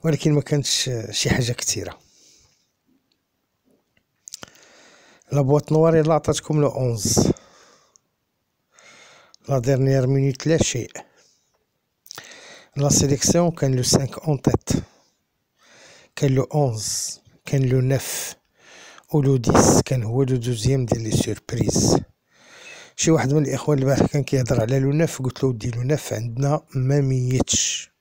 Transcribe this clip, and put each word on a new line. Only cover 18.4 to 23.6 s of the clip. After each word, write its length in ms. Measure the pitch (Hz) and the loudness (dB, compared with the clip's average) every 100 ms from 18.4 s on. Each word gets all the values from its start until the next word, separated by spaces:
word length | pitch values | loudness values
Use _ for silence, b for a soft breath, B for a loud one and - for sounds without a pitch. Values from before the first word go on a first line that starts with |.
| _ B B B B B B | _ B B B B B B
و 80 | 151 | 0
لو 160 | 135 131 | 2 2
ديس 460 | 110 - - - | 4 4 6 4
كان 180 | - 131 | 0 -4
هو 200 | 107 123 | -2 0
لو 140 | 135 127 | 0 0
دوزيام 500 | 117 117 113 135 120 | -2 -2 0 0 0
ديال 160 | 117 | -2
لي 80 | 110 | 0
سوربريز. 840 | 123 - 107 - 120 110 - - - - _ B B B B B B B - | -2 -2 -6 -6 -2 -2 0 2 0 -2 _ B B B B B B B -2
شي 140 | - | 2
واحد 220 | 160 127 | 2 2
من 100 | 151 | 0
الإخوان 360 | 135 131 | 0 -2